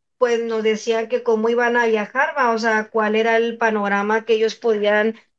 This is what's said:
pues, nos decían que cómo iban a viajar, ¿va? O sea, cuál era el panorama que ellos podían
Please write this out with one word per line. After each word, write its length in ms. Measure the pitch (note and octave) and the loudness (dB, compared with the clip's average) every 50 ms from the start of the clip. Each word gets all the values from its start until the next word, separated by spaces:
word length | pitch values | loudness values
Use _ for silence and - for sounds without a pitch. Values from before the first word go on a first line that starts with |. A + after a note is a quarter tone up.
| _ _ _ - | _ _ _ 0
pues, 240 | B3 A#3+ A#3+ A3+ A#3 | 0 0 0 0 -2
nos 200 | A3+ A3+ A3 G#3+ | -2 -4 -2 0
decían 460 | A3 A3 G#3 - A#3 A3+ A3+ A3+ A3 | 0 -2 -2 -2 -2 -2 -2 -2 -2
que 140 | B3 A#3+ A#3+ | -4 -4 0
cómo 260 | A#3+ A3+ G#3+ A3 A3+ | 0 0 0 2 0
iban 280 | A#3+ A#3 A#3+ A#3 A#3+ | 0 0 0 2 2
a 100 | A#3+ A#3+ | 2 2
viajar, 480 | A3+ A3 G#3+ G#3 G3+ - B3+ C#4+ D#4 D4+ | 2 0 0 -2 -2 -2 -2 -2 0 0
¿va? 140 | D4 C4 A#3 | 0 0 0
O 80 | A3+ A3 | 0 0
sea, 320 | A3 A#3 A3 G#3+ G#3+ A3 | 0 0 0 0 -2 -2
cuál 260 | - A3+ G#3+ G#3+ G#3+ | -2 -2 0 0 0
era 200 | G#3+ A3+ A3+ A3+ A3+ | 0 0 2 2 2
el 180 | A#3 A#3 A3+ | 0 0 -2
panorama 680 | A3+ A#3 A3+ G#3+ G#3+ G3+ G3+ G3+ G3+ G3+ G#3 G#3+ A3+ A3 | -2 0 0 0 0 -2 -2 -2 -2 0 0 -2 -2 0
que 80 | - A3+ | 0 0
ellos 220 | A3 A3 A3 G#3 | 0 0 -2 -2
podían 600 | - - A#3 A3 G#3 G3+ G#3 G#3 G#3 G#3+ A3+ A3 - _ _ _ | -2 -2 -2 0 0 2 2 2 2 2 0 -2 -6 _ _ _